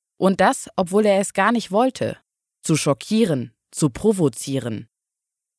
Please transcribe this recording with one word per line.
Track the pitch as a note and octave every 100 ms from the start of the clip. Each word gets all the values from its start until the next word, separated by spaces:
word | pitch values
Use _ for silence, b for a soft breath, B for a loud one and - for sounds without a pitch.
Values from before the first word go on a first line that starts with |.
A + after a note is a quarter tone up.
| _ -
Und | F#3+ F#3+
das, | F#3+ C4+ -
obwohl | - F3+ G3 G#3+
er | G3
es | G3+
gar | - G3
nicht | A#3+ -
wollte, | G3 C4 - A2+ - _ _ _ _
zu | -
schockieren, | D#3 - C#3 - A3 A3 C#3 A#2 _ _
zu | - D3+
provozieren. | - G#3 G3 D3+ - - C3+ A#2+ G#2+ A#2 _ _ _ _ _ _